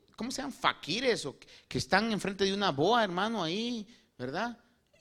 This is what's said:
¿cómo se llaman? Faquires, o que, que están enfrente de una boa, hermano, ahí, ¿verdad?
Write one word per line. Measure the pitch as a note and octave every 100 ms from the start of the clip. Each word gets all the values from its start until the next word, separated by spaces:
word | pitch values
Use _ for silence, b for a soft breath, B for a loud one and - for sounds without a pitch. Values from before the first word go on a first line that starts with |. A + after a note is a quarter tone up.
| _ -
¿cómo | A3
se | F3+
llaman? | C4+
Faquires, | - C#3+ - - G3+ C4 F3 C#3+
o | -
que, | - B -
que | B2+
están | - F#3+ A3+
enfrente | G3+ F#3 F#3+ G3
de |
una | G3 G3
boa, | C3+ E3+ A#3+
hermano, | G#3 F3 G#3+ A3+
ahí, | D#3+ G3 A#3+ A#3 G3+ B B -
¿verdad? | B2+ E3 A#3 A3+ _ _ _ _